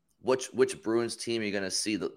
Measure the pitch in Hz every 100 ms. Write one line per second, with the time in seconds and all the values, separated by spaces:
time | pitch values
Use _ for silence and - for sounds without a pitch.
0 | _ _ 104 131 - 113 127 - 104 117
1 | 117 - - 117 104 98 95 - 107 101
2 | 87